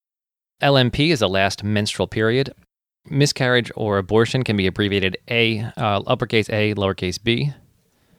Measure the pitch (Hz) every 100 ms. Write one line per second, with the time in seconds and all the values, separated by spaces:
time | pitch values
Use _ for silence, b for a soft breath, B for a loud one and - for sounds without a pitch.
0 | _ _ _ _ _ _ 143 139 123 -
1 | 147 156 104 95 98 - 101 107 104 -
2 | 92 - 110 123 135 - _ _ _ _
3 | - 143 143 - 127 123 113 - 110 101
4 | 92 110 113 127 127 104 95 92 104 98
5 | 95 92 - 117 113 110 117 - 113 101
6 | - 127 117 117 104 107 107 104 98 95
7 | 92 90 110 117 143 135 _ _ _ _
8 | _